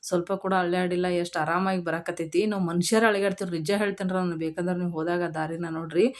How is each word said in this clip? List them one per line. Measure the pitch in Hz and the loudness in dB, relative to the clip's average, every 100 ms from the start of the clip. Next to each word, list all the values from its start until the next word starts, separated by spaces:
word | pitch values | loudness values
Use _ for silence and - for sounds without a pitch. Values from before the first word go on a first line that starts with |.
ಸ್ವಲ್ಪ | - 180 175 | -2 -2 0
ಕೂಡ | 196 190 | -2 0
ಅಲ್ಲಾಡಿಲ್ಲ, | 190 175 180 180 180 180 | 2 2 2 0 2 2
ಎಷ್ಟು | 175 175 175 | 0 0 -2
ಆರಾಮಾಗಿ | 156 170 190 185 | 0 2 2 0
ಬರಾಕತ್ತೈತಿ. | 170 165 170 175 160 170 214 | -2 -4 -4 -6 -2 0 2
ನಾವ್ | 202 | 2
ಮನುಷ್ಯರ | 175 170 175 220 226 | 0 2 4 4 4
ಅಲುಗಾಡ್ತೀವಿ, | 202 202 185 190 | 4 0 -2 -4
ನಿಜ | 170 156 | -4 0
ಹೇಳ್ತೇನ್ರಿ | 202 208 196 190 185 | 0 0 -2 -2 0
ನಾನು, | 180 165 | -2 -2
ಬೇಕಂದ್ರೆ | 160 160 175 180 | -4 -2 -2 -2
ನೀವು | 180 | -2
ಹೋದಾಗ | 165 160 175 | -2 -2 0
ದಾರಿನ | 170 160 156 165 170 | -2 -2 -4 -4 -6
ನೋಡ್ರಿ, | 160 165 156 233 - | -6 -4 2 2 2